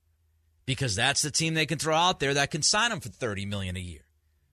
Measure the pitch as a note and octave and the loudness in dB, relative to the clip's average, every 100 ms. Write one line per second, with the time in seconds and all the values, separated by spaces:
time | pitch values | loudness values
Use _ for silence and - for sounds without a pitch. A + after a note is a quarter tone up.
0 | _ _ _ _ _ _ - B2+ C3 G2 | _ _ _ _ _ _ -4 -2 0 2
1 | B2+ C3+ D3+ - E3 D#3+ C#3+ D#3 D3+ D#3 | 2 2 0 0 0 0 0 0 2 4
2 | F3+ F#3 C#3 C#3+ C#3 E3+ - G#3 A#3 C#3+ | 4 2 0 2 0 0 2 2 2 -2
3 | A2+ - A#2+ G2 G2+ G2+ F#2 F#2 F2+ D#2+ | -8 -6 -4 -4 -4 -4 -4 -6 -8 -12
4 | _ _ _ _ _ | _ _ _ _ _